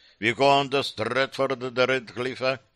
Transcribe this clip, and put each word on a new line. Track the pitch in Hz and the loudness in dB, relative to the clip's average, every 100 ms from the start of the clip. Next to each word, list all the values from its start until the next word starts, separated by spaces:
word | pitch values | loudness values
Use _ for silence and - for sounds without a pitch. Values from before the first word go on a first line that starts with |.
| _ _ | _ _
виконта | 107 117 139 139 139 135 | -2 4 4 4 2 -2
Стрэтфорда | 131 - 110 127 135 - 135 127 127 | -2 -4 -2 0 -2 -2 -4 -2 -4
де | 123 127 | 0 2
Редклифа, | 131 110 104 127 120 131 131 _ | 2 -4 -8 -6 -2 -2 -4 _